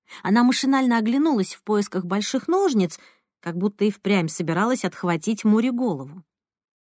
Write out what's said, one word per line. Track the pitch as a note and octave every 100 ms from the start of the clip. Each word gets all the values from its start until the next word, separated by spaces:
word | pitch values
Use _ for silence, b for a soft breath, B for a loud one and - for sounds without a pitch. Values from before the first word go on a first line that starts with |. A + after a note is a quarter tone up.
| B B
Она | F3 A3
машинально | B3 - C4+ C4+ B3+ A#3
оглянулась | A3 C4+ D#4+ A#3+ F#3
в | -
поисках | - G#3 G3+ F#3
больших | F3 G3+ G3+ C4 -
ножниц, | F#4 G4 A3+ F3 - b b b _
как | E3+ E3+
будто | G3+ -
и | G#3
впрямь | - F#3+ G3+ D#3+
собиралась | - D#3+ E3 A3+ B3+
отхватить | F#3+ - F3 E3 G#3+ G#3+
Муре | G#3+ G#3+ B3
голову. | A#3+ B3+ C#3+ C3+ F3 - _ _ _ _ _